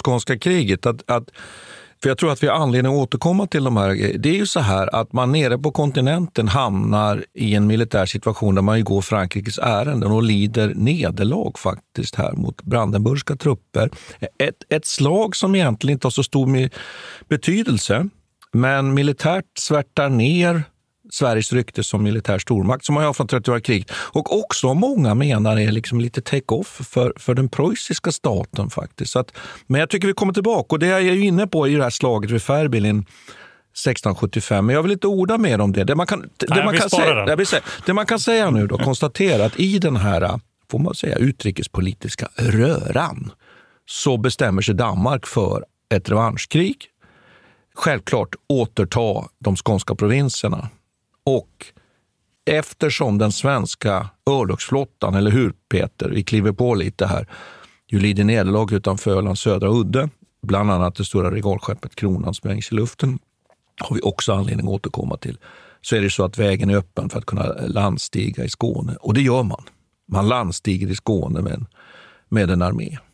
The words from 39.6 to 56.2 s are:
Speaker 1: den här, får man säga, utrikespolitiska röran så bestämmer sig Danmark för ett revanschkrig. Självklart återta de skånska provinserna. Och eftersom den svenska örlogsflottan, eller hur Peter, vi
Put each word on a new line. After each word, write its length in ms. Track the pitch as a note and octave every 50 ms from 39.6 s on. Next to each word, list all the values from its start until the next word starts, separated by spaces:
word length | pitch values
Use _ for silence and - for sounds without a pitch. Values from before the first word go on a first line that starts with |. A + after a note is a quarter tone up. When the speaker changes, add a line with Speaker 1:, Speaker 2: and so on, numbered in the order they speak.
| F3+ F#3+ G3 G3
Speaker 1:
den 160 | F3 E3 C3+
här, 440 | A2 F#2+ G#2 F#2 E2 F2+ F2+ - A#2 - _ _ _ _ -
får 80 | - B2
man 160 | D3 - -
säga, 200 | - - - -
utrikespolitiska 1120 | - A#2+ C#3 - - - G#2+ F#2 - - - - - F2+ F#2 - - - - - - - - -
röran 960 | - A#2 A#2 G2+ G#2+ A#2 D3+ E3 - - - - C3 E3 D#3+ - B2+ - - - _ _ _ - - _ _ _ _ _
så 320 | - - - - D3 C3
bestämmer 440 | A2+ G#2+ B2+ - - C3+ A2 F#2+ F#2+
sig 140 | - - G2+
Danmark 520 | F2 B2 A2+ F2+ F2+ F#2 B2+ C#3+ B2+ -
för 380 | - - - G2+ F#2 G2 - - - _ _ _ - A2+
ett 160 | F#2+ - -
revanschkrig. 680 | G#2 G#2+ A#2 A2 A2+ - - - - D#3 F3+ G3 C#4 - - - _ _ _ _ _ _ _ _ - _ _ _ _ _ _ _ _
Självklart 600 | - - E3 C#3+ A#2+ - - - A#2 F#2+ - - - _ -
återta 800 | C#3+ C3 A2+ - - - G2+ F2 - A#2+ A#2 A2 - A1 - - _ _
de 160 | - G#2+ F#2+
skånska 400 | - - - G#2+ F#2+ - - -
provinserna. 760 | - G#2 G#2 A#2+ C#3 C#3+ C3 - - - G2 F#2 F#2+ - A2 - _ _ _ _ _ _ _ _ _ -
Och 380 | C#3 C3+ A2+ - _ _ - - - - _ _ _ _ _ _ _ _ _ _ _ _ _ _ -
eftersom 680 | D3+ D3+ D#3 - - - D#3 D3+ B2 - D3+ A#2+ G#2
den 140 | G#2 G#2+ G#2
svenska 800 | G2+ - - C3+ C#3 B2 F#2+ - - - - G#2+ G2 F#2 - G2 - _ _ -
örlogsflottan, 840 | C#3 C3+ A2+ F2+ - - - - C3+ C#3 C#3 - _ - - G#2 F#2+
eller 160 | G2 G2+ G#2
hur 220 | G2+ C3 B2 G2 - _ _ -
Peter, 380 | - - - - - - - -
vi 140 | - G#2+